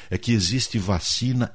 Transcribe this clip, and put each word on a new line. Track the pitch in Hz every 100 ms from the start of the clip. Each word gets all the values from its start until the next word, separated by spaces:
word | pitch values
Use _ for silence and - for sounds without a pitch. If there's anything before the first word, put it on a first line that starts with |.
| -
é | 92
que | -
existe | 113 87 127 - 113
vacina | 92 98 - - 127 127 117